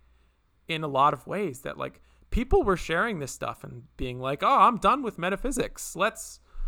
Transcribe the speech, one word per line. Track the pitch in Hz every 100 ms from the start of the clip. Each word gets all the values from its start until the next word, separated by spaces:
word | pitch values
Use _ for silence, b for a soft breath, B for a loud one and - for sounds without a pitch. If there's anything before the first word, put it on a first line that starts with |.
| _ _ _ _ _ _ -
in | 160
a | 156
lot | 135 143
of | 143 -
ways | 190 190 120
that, | 71 -
like, | - - _ _ _
people | 214 247 403
were | 226 180
sharing | - 165 233 180
this | 131
stuff | - 123 117
and | - 123 120 -
being | 131 123
like, | 131 147
"Oh, | 208 269
I'm | 202 208
done | 196 262
with | 240 175
metaphysics. | 175 196 254 254 214 - - 160
Let's, | 214 - - - b b